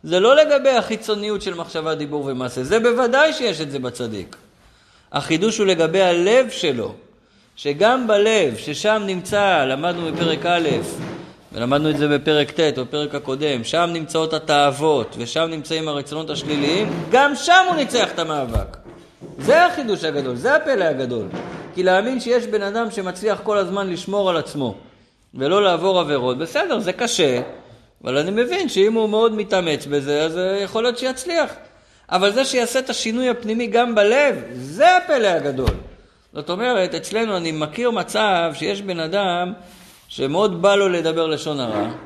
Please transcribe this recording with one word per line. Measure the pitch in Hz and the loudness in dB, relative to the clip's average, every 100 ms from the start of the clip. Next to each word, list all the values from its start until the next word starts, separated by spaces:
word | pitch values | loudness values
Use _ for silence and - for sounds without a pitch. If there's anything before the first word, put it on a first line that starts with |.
זה | 156 180 | 0 4
לא | 220 285 | 6 6
לגבי | 294 277 269 | 6 4 4
החיצוניות | 247 - 220 220 208 208 202 | 2 0 -6 -4 -4 -4 -4
של | 196 | -6
מחשבה, | 170 165 165 156 | -8 -8 -6 -4
דיבור | 156 147 147 139 | -4 -4 -4 -4
ומעשה, | 127 127 - | -4 -4 -4
זה | 135 220 | 0 2
בוודאי | 240 233 240 262 311 | 2 2 2 4 2
שיש | - 233 156 | 2 -4 -4
את | 151 | -6
זה | 135 | -6
בצדיק. | 123 - 120 104 82 - _ _ _ _ _ _ _ | -6 -6 -8 -8 -12 -18 _ _ _ _ _ _ _
החידוש | 143 139 160 214 220 | -8 -2 0 0 2
הוא | 196 | 2
לגבי | 175 160 190 | 4 4 4
הלב | 185 175 185 247 233 | 4 4 4 4 2
שלו, | - 165 123 98 - - _ _ _ _ - | -2 -2 -2 -4 -10 -20 _ _ _ _ -6
שגם | 143 143 208 262 233 | -4 2 4 4 2
בלב, | 208 214 220 151 107 | 4 4 4 2 -2
ששם | - 143 214 214 196 | -8 -2 0 0 -2
נמצא, | 185 185 208 202 170 | -6 -2 0 2 4
למדנו | 131 135 170 170 160 | 2 0 -2 -2 -4
בפרק | 156 165 151 170 | -2 -2 0 0
א', | 175 156 120 - - - - - - _ | 0 2 -2 -4 -8 -10 -12 -16 -20 _
ולמדנו | - 123 143 156 | -6 0 2 2
את | 143 | 0
זה | 147 | 2
בפרק | 143 156 151 143 | 2 2 2 2
ט', | - 156 123 | 0 0 0
בפרק | 120 147 147 | -6 -6 -6
הקודם, | 143 131 135 151 127 | -6 -6 -4 -2 -2
שם | 113 160 170 | -2 0 0
נמצאות | 165 156 165 160 | -2 -4 -2 -2
התאוות, | 156 156 147 143 131 156 143 107 - | -4 2 4 4 2 2 2 0 -8
ושם | 117 156 165 | -6 -2 -2
נמצאים | 160 143 160 160 | -4 -6 -4 -4
הרצונות | 143 139 151 160 | -6 -6 -8 -6
השליליים, | 147 151 147 143 180 214 170 - | -8 -4 -2 0 0 -2 -4 2
גם | 254 285 285 | 4 4 0
שם | - 359 370 | 4 6 6
הוא | 330 | 0
ניצח | 262 247 190 | 0 0 0
את | - | -2
המאבק. | 160 151 127 110 95 - - - - _ - - | -4 -2 -2 -4 -4 -14 -20 -20 -20 _ -18 -6
זה | 147 311 349 | 2 4 4
החידוש | 349 240 180 | 2 -4 -2
הגדול, | 160 143 131 123 | -2 -2 -4 -2
זה | 208 302 | 2 2
הפלא | 311 240 | 2 0
הגדול. | 165 135 123 120 95 - - - - 180 | 0 0 -4 -4 -6 -10 -12 -14 -10 0
כי | |
להאמין | 185 185 226 262 | 4 4 2 -4
שיש | 233 247 214 | 0 0 0
בן | 214 | -2
אדם | 202 220 226 | -2 -2 -4
שמצליח | 208 185 180 214 190 | -4 -8 -4 -2 -2
כל | 214 208 | 0 0
הזמן | 180 196 190 | 0 -2 -4
לשמור | 165 - 202 190 | -6 -2 0 2
על | 170 | 0
עצמו, | - 151 123 98 - _ _ _ _ | -2 -4 -4 -6 -16 _ _ _ _
ולא | 123 139 196 | -4 2 4
לעבור | 202 165 190 185 | 4 2 2 2
עבירות, | 151 143 123 127 | 2 0 0 -2
בסדר, | 165 285 381 240 | -4 -2 -2 -2
זה | 185 | -2
קשה, | 180 240 - 147 123 - - - - _ _ | -4 -2 2 2 2 -4 -12 -20 -20 _ _
אבל | - 135 | -2 0
אני | 165 | 0
מבין | 208 247 359 320 | 0 0 -2 -2
שאם | 185 202 | 2 4
הוא | 226 214 | 4 2
מאוד | 214 226 | 2 2
מתאמץ | 214 202 190 170 143 143 | 0 0 0 0 -2 -2
בזה, | 143 139 147 | -2 0 0
אז, | 160 165 | 0 0
אה, | 185 196 | -2 -2
יכול | 190 220 | -2 -2
להיות | 240 240 | -2 -2
שיצליח. | 262 254 349 339 277 - - _ _ _ - | -6 -4 -2 -2 -2 -6 -20 _ _ _ -4
אבל | 180 202 | 2 2
זה | 226 | 2
שיעשה | 269 254 233 262 | 0 0 0 -2
את | 254 | -2
השינוי | 220 226 233 254 | -4 -4 -2 -2
הפנימי | 240 220 226 233 | -2 -2 -2 0
גם | 226 247 | 2 2
בלב, | 220 208 262 285 175 117 | 4 4 4 2 0 -8
זה | 123 135 170 330 359 | -12 -10 4 6 6
הפלא | 359 285 202 | 2 2 2
הגדול. | 165 143 131 123 - - - _ _ _ | 2 0 0 -2 -2 -12 -20 _ _ _
זאת | 147 147 | -14 -6
אומרת, | 180 247 233 180 | -4 0 0 0
אצלנו | 175 - 214 226 185 | -4 -4 -4 -2 -2
אני | 165 | -4
מכיר | 156 151 233 240 | -4 -6 -2 -2
מצב | 214 175 214 214 180 170 | -2 -2 0 2 2 0
שיש | 143 160 202 | -2 -4 -4
בן | 202 170 | -6 -6
אדם | 160 196 196 175 180 - - - - - _ | -2 -2 0 -2 -4 -8 -18 -20 -20 -20 _
שמאוד | - 135 165 214 175 | -6 -2 0 0 2
בא | 196 | 2
לו | 202 196 | 4 2
לדבר | 175 160 160 160 | 2 0 0 -2
לשון | 151 160 143 | -2 -4 -4
הרע | 120 107 104 - | -4 -4 -4 -8